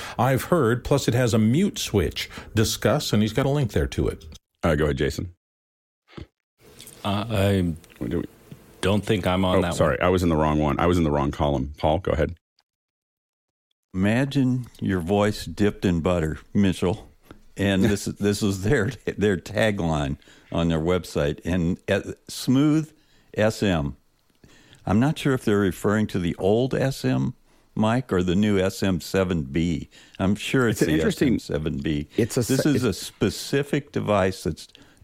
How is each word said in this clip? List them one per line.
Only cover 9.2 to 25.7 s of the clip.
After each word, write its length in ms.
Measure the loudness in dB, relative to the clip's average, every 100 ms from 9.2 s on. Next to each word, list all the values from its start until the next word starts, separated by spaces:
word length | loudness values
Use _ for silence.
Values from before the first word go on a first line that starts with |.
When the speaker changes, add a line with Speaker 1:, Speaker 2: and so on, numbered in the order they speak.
| 2
Speaker 3:
I'm 180 | 0
on 140 | 2 2
Speaker 2:
Oh, 20 |
Speaker 3:
that 80 | 0
one. 80 | 2
Speaker 2:
sorry. 240 | 0 2
I 80 | 2
was 140 | 4
in 80 | 2
the 60 | 2
wrong 240 | 2 2
one. 200 | 2 2
I 60 | 2
was 100 | 2
in 80 |
the 60 | 2
wrong 200 | 2 0
column. 440 | 0 0 0 -4 -2
Paul, 220 | 0 0
go 140 | 0
ahead. 240 | 0 -2 -4 _ _ _ _ _ _ _ _ _ _ _ _ _ _ _
Speaker 4:
Imagine 720 | -2 0 0 0 0 0 0 -6 -6
your 200 | -2 -2
voice 440 | 0 2 2 0
dipped 400 | -8 0 0 2
in 160 | 0 0
butter, 380 | 0 0 -2 -4 -4
Mitchell. 560 | 0 0 2 -2 -2 -8 _ _ -20 -18 -2
And 260 | 0 2
this, 200 | 2 0
Speaker 2:
<laughs> 160 | -4 -2
Speaker 4:
this 200 | -2 0
was 220 | -2 -2
their, 280 | 0 2 0 -4 -8 -2
their 180 | 0 0
tagline 800 | -2 0 0 0 -2 -2 -2 -6 -12 -20 _
on 180 | -2 0
their 120 | 0
website. 600 | 2 0 -2 -2 -2 -2
And, 340 | -4 -2 0 -2 -2
uh, 240 | -2 -2 -12 -14
Smooth 640 | -8 0 2 4 2 -2 _ _ _ _
S 280 | 0 0 2
M. 360 | 0 0 -2 -8 _ _ _ _ -20 -20 _ -12 0
I'm 120 | 2
not 200 | 2 0
sure 160 | 0
if 100 | 0
they're 140 | 2 2
referring 480 | 2